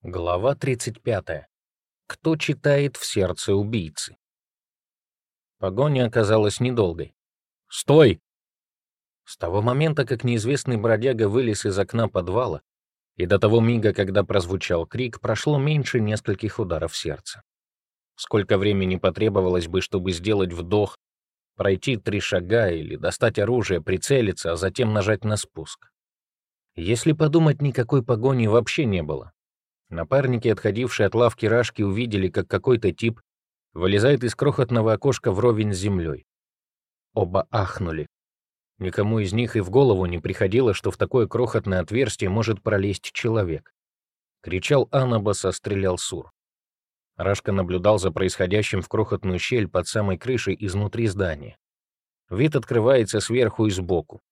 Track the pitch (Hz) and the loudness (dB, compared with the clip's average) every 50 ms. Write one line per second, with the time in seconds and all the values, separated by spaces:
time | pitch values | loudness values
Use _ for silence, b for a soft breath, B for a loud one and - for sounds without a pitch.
0 | - 87 87 90 85 85 87 90 104 135 143 - - 135 127 117 - 117 110 - | -12 -8 -8 -4 -2 -2 -2 0 0 0 -2 0 -2 -4 -4 -2 -4 -10 -10 -6
1 | _ 127 110 95 - - 82 73 - _ _ _ _ _ _ _ _ _ _ _ | _ -2 -2 -2 -4 -6 -10 -10 -10 _ _ _ _ _ _ _ _ _ _ _
2 | _ _ - _ - 165 160 156 - - 143 - - 147 143 143 143 139 - - | _ _ -18 _ -2 -2 -2 0 -2 -4 -4 -2 2 2 2 2 2 -2 -4 -8
3 | - - - 107 92 87 85 - - - 101 98 104 104 117 110 85 78 _ - | -10 -4 0 0 0 0 -2 -4 -2 0 0 0 0 0 -2 -4 -4 -6 _ -10
4 | - - - _ _ _ _ _ _ _ _ _ _ _ _ _ _ _ _ _ | -12 -12 -14 _ _ _ _ _ _ _ _ _ _ _ _ _ _ _ _ _
5 | _ _ _ _ _ _ _ _ _ _ _ _ 98 95 92 110 139 151 143 131 | _ _ _ _ _ _ _ _ _ _ _ _ -6 -4 0 0 0 2 2 2
6 | 123 110 - 120 107 98 110 110 104 104 - - 120 127 123 117 101 87 82 82 | 0 2 2 2 4 4 4 4 4 2 0 0 -2 0 2 2 0 0 0 -6
7 | 76 - _ _ _ _ _ _ _ _ _ _ _ _ - - - - 143 160 | -10 -12 _ _ _ _ _ _ _ _ _ _ _ _ -10 -6 2 6 8 8
8 | 151 113 90 - _ _ _ _ _ _ _ _ _ _ _ _ _ _ _ _ | 8 8 6 2 _ _ _ _ _ _ _ _ _ _ _ _ _ _ _ _
9 | _ _ _ _ _ - - _ - 85 90 101 107 120 127 139 156 160 151 151 | _ _ _ _ _ -20 -10 _ -6 -2 -2 0 0 0 2 2 0 0 0 0
10 | 131 - 127 113 - 123 120 113 101 123 143 135 - 127 120 107 107 113 113 104 | -2 -2 -4 -2 -2 -2 -2 0 0 0 -2 -2 -2 -2 -2 0 2 2 2 2
11 | 117 135 127 110 110 101 104 131 131 113 104 - - 104 92 98 98 - - 117 | 2 0 2 2 0 2 2 2 0 0 -2 -2 -2 -2 -2 -2 -2 -2 0 -2
12 | 113 101 - 95 87 87 92 113 127 107 78 69 _ _ _ _ _ _ _ _ | -2 0 0 -4 -4 -2 -2 -2 -2 -2 -6 -8 _ _ _ _ _ _ _ _
13 | _ _ _ - 90 87 101 95 - 107 110 117 113 117 120 113 104 107 95 - | _ _ _ -6 0 2 2 4 4 4 4 6 4 4 2 2 2 0 2 2
14 | 101 92 95 104 95 95 98 98 87 85 95 87 - - 90 85 82 _ - 120 | -2 0 0 -2 0 0 -2 -2 -2 -2 -4 -4 -2 -2 -2 -2 -2 _ -6 -6
15 | 131 120 - - - 117 110 - - 151 147 139 135 151 156 151 127 - - 120 | -6 -6 -8 -8 -4 -4 -4 -2 0 0 0 2 0 2 0 0 -2 0 0 0
16 | 107 104 107 104 _ - 101 - - 101 - - 107 90 85 78 80 82 - - | 0 0 -2 -2 _ -4 -4 -4 -4 -6 -4 -4 -4 -4 -4 -4 -4 -6 -6 -8
17 | - 82 71 71 _ - - - _ _ _ _ _ _ _ _ _ _ _ _ | -6 -6 -8 -8 _ -16 -16 -16 _ _ _ _ _ _ _ _ _ _ _ _
18 | _ _ _ - - - - 107 95 - 107 95 98 104 101 98 95 92 92 87 | _ _ _ -16 -8 -2 0 -2 2 2 0 2 2 2 2 2 0 0 -2 0
19 | - 92 82 - 107 110 98 101 92 90 90 90 85 82 87 92 - - - 95 | 0 -2 0 2 0 2 2 2 2 2 0 0 -2 0 -2 -2 -2 -2 -4 -4
20 | 90 92 90 82 85 107 107 101 95 90 85 85 85 85 101 107 104 - - _ | -2 -2 -4 -4 -2 -2 0 0 0 -2 -4 -8 -4 0 0 0 0 0 -4 _
21 | _ _ _ _ _ _ _ _ _ _ _ - 95 98 95 95 - 139 127 104 | _ _ _ _ _ _ _ _ _ _ _ -2 0 0 0 0 0 -4 -4 -4
22 | _ - 101 101 - - 104 92 87 90 110 117 110 92 85 80 76 - - - | _ -4 -4 -4 -2 -2 -2 -4 0 0 2 2 2 2 0 -4 -6 -10 -10 -4
23 | - 90 - - 127 113 - - 101 104 123 123 104 - 92 82 78 - 95 87 | -4 -4 -2 0 0 0 2 0 0 0 0 0 0 0 -2 -2 0 -2 -4 -4
24 | - - 139 131 117 98 87 - - 82 85 80 92 95 - - 123 110 107 107 | 0 0 2 2 2 0 -2 -4 -4 -4 -4 -2 -2 -4 0 0 0 0 2 0
25 | 92 107 107 98 110 107 107 104 - _ _ 80 78 - - _ _ _ _ _ | 2 0 0 0 -2 -4 -4 -4 -6 _ _ -16 -14 -14 -16 _ _ _ _ _
26 | _ _ _ _ _ _ _ _ _ _ _ _ _ _ _ - 82 92 120 117 | _ _ _ _ _ _ _ _ _ _ _ _ _ _ _ -8 -2 -2 -2 2
27 | - 165 147 156 156 151 147 165 160 156 139 - 147 143 123 - 120 117 151 135 | 2 0 2 2 2 4 4 6 6 4 4 2 0 -2 0 0 0 2 2 0
28 | 117 - 120 107 117 135 135 123 113 104 107 120 120 - - - 151 113 98 90 | 2 2 0 2 2 2 2 2 2 4 4 4 4 2 -2 -2 0 0 0 -2
29 | 78 76 76 65 57 - _ _ _ _ _ _ _ _ _ _ _ _ - 82 | -2 -4 -6 -8 -8 -14 _ _ _ _ _ _ _ _ _ _ _ _ -8 -8
30 | 82 - 131 139 131 127 123 113 - 117 104 - - 107 98 113 131 117 - - | -4 0 0 2 2 2 -2 0 0 0 0 2 0 -2 0 0 -4 -4 0 0
31 | 107 95 - 113 120 113 - - 113 107 113 120 117 - _ - 104 98 95 110 | 0 2 4 4 2 2 2 0 0 2 2 2 0 0 _ -2 -2 -2 0 -2
32 | 123 120 104 98 95 90 - 107 90 _ - 95 - 131 123 117 - 95 80 - | -2 -2 -2 0 -2 0 -2 -2 -2 _ -4 -2 2 2 2 2 2 -2 -2 0
33 | 117 117 117 - _ _ _ _ _ _ _ _ _ _ _ 82 87 95 101 101 | -4 -4 -4 -4 _ _ _ _ _ _ _ _ _ _ _ -2 0 2 4 4
34 | 110 135 143 117 123 113 - - 139 143 - - 127 117 120 117 110 113 110 104 | 4 4 2 2 0 -4 -4 0 0 0 2 0 0 0 2 2 2 2 0 2
35 | - 139 120 - - 120 95 98 113 123 110 107 107 104 98 90 95 107 98 90 | 2 0 0 0 -2 -2 0 4 4 4 4 2 0 -2 -2 -2 -2 -2 -2 0
36 | 82 78 71 64 _ _ _ _ _ _ _ _ _ _ _ _ _ _ _ _ | -2 -4 -6 -8 _ _ _ _ _ _ _ _ _ _ _ _ _ _ _ _
37 | _ _ _ 110 98 87 92 98 - _ - 110 98 92 - - 95 85 80 78 | _ _ _ -2 -2 0 0 -2 -2 _ -2 -2 -2 -2 -4 -6 -6 -4 -4 -6
38 | 76 - _ _ _ _ _ _ _ _ _ _ _ _ _ _ 92 92 - - | -8 -10 _ _ _ _ _ _ _ _ _ _ _ _ _ _ -8 -6 -2 0
39 | 101 107 113 110 101 90 95 113 123 117 - 113 95 90 98 131 139 123 104 92 | 0 0 0 0 -2 0 0 -2 -2 0 -2 -2 -2 2 4 4 6 6 4 2
40 | 92 87 87 82 - 95 95 - 107 92 98 127 131 113 95 - - 104 - - | 0 -2 -4 -6 -6 -6 -2 -2 -2 2 2 2 2 2 0 0 -4 -6 -2 -2
41 | 101 - - 127 110 - - 117 123 113 - 113 - 101 92 92 82 - 104 123 | -4 0 2 0 0 2 0 -2 -2 0 -2 -4 -2 0 -2 -2 -2 -2 -2 -2
42 | 135 113 - - 107 92 95 113 110 113 107 95 _ 107 101 98 98 104 95 - | 0 -2 -2 -4 -2 -2 0 0 0 0 -2 -2 _ 0 0 0 0 -2 -4 -6
43 | - - _ - - 113 113 110 98 85 80 71 _ _ _ _ _ _ _ _ | -10 -12 _ -4 -2 0 0 0 0 -2 -4 -8 _ _ _ _ _ _ _ _
44 | _ _ _ _ _ _ _ _ - - 90 92 - - 147 135 117 - - 139 | _ _ _ _ _ _ _ _ -10 -6 -6 -4 0 2 2 2 2 2 0 0
45 | 131 127 117 110 98 107 98 - - 95 90 - - 104 101 98 98 95 90 85 | 2 2 0 2 2 0 -2 0 -2 -4 -4 -4 -6 -4 -4 0 0 0 -2 -2
46 | - - - 82 - - _ _ _ _ _ _ _ _ _ _ _ _ _ _ | -6 -8 -8 -10 -12 -16 _ _ _ _ _ _ _ _ _ _ _ _ _ _
47 | _ _ _ - 85 95 101 - _ - 101 98 92 87 90 90 90 104 110 104 | _ _ _ -4 0 0 0 0 _ -2 0 0 0 0 -2 2 4 4 4 4
48 | 92 92 80 - 95 92 - - 95 90 98 107 104 - - 95 87 - - 107 | 2 -2 0 0 -2 -2 0 0 0 2 2 0 0 0 -2 -4 -4 -2 -2 -2
49 | 107 - 107 92 - 95 90 85 - - 127 120 101 87 - 92 85 - - 113 | 0 0 -2 -4 -2 -2 -2 -2 -2 -2 0 -2 -2 0 -2 -2 -2 0 -2 -2
50 | 104 101 92 85 - 131 131 113 - 98 92 - 104 98 90 101 104 101 - 113 | 0 0 -2 -2 -2 -2 -2 -2 -2 -2 -4 -4 -4 -4 -2 -2 -4 -2 -2 -2
51 | 117 107 90 98 95 87 78 73 65 57 - _ _ _ _ _ _ _ _ _ | -2 -2 0 0 -2 -2 -2 -6 -10 -18 -18 _ _ _ _ _ _ _ _ _
52 | _ _ _ _ _ _ 90 101 139 156 151 139 113 - 123 117 107 123 139 127 | _ _ _ _ _ _ 0 0 0 2 2 -2 -4 0 0 2 4 4 4 4
53 | 110 98 - 104 - - 113 127 120 107 - - 110 107 95 92 90 85 92 82 | 4 2 -2 -4 -2 0 0 2 0 0 2 0 0 0 0 -2 -2 -2 -2 -2
54 | 78 - - - _ _ | -2 -6 -20 -20 _ _